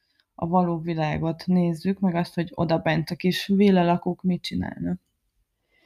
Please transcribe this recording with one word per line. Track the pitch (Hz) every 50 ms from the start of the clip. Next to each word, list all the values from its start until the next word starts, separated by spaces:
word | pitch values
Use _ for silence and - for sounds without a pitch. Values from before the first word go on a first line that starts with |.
| _ _ _ _ _ _ _
a | - - 170
való | 175 185 180 175 170 165
világot | 160 170 170 160 156 151 151 156 156 160 160 165 -
nézzük, | - 180 180 175 170 170 160 - 185 196 190
meg | 202 190 170
azt, | 170 175 - -
hogy | - 165 180 -
oda | - 170 165 165 160
bent | - 165 156 160 160 -
a | 175
kis | - - 185 175 - - -
villa | 196 190 208 202 190 180 175
lakók | 175 175 175 - 180 175 -
mit | - 185 180 175
csinálnak. | - - - 180 180 - - - 170 175 180 180 - _ _ _ _ _ _ _ _ _ _ _ _ _ _ _ _